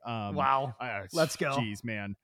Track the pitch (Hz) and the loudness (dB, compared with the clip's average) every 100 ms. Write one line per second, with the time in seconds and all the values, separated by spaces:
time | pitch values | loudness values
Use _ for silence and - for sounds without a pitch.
0 | 120 113 101 143 135 135 135 - 123 101 | -6 -4 -2 2 4 4 0 -4 -6 -6
1 | 95 165 160 - 151 139 110 101 117 107 | -2 2 2 2 0 2 0 -2 -4 -4
2 | 101 98 | -4 -6